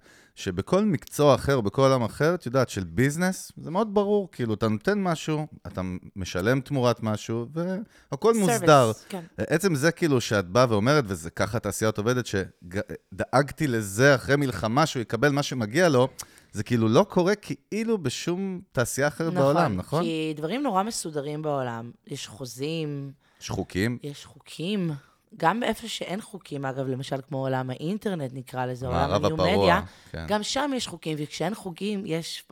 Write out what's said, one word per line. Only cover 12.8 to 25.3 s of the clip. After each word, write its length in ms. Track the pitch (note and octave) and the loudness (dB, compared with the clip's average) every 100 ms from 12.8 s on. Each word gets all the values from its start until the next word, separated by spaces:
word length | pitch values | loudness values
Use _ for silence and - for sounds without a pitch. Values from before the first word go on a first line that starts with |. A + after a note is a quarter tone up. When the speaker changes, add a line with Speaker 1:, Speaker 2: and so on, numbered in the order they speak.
| - - _ F#2+ G#2+ B2 C#3 - D3 | -8 -12 _ -8 0 0 0 -2 -2
Speaker 1:
לזה 480 | A2+ G#2 G2 C#3 C3+ | -2 -2 4 4 4
אחרי 200 | F2+ C#3+ | 2 0
מלחמה, 500 | C#3 G2 A2 B2 D#3 | 0 -2 -2 2 0
שהוא 160 | C3+ | -2
יקבל 280 | A2 A2+ C#3+ | -6 0 2
מה 140 | C#3+ | 2
שמגיע 460 | C#3 C3 G#2 C3+ F3+ | -2 -4 -2 2 4
לו, 180 | B2+ C3 - - - _ | 4 2 -2 -18 -20 _
זה 120 | G2 | -8
כאילו 240 | - B2 A2 | -2 2 4
לא 180 | B2 G3+ | 4 4
קורה 240 | - F3 G#3 | 2 2 0
כאילו 600 | - - _ G3+ A3+ A3 | -4 -12 _ -4 -2 -2
בשום 640 | C#3 - - F3 G3 F3+ - | -2 -4 -4 -4 -4 -8 -4
תעשייה 360 | - A#2 - D3 | -2 -2 0 -2
אחרת 260 | - E3 | 0 -2
בעולם, 420 | F3+ C3+ D#3+ D#3+ F#2 | 2 4 4 2 0
נכון? 280 | F2+ D3+ | -2 -2
Speaker 2:
כי 300 | E3+ D#3+ D#3 D3+ | 0 -2 -4 -4
דברים 260 | D#3 A#3 | -4 -2
נורא 200 | C#4+ F#3+ | 0 0
מסודרים 580 | G#3 A3+ F3 D3+ C#3 D3+ | -2 -4 -6 -6 -6 -4
בעולם. 500 | D#3 C#3+ B2+ A#2 A#2+ - - | -4 -2 -4 -6 -10 -16 -12
יש 200 | C#3+ - | -12 -12
חוזים. 840 | G#2+ B2+ A2+ C#3+ E3 D3+ C#3+ C#3 C3+ _ _ | -12 -12 -8 -6 -4 -4 -6 -10 -14 _ _
Speaker 1:
יש 80 | - | -8
חוקים. 480 | - F2+ F2+ A2 A#2+ | -6 -4 -2 -2 -2
Speaker 2:
יש 220 | D3 C#3 - | -10 -14 -18
חוקים. 640 | - - - E3 G#3 E3+ C#3+ - _ _ | -20 -18 -10 -6 -2 -4 -6 -12 _ _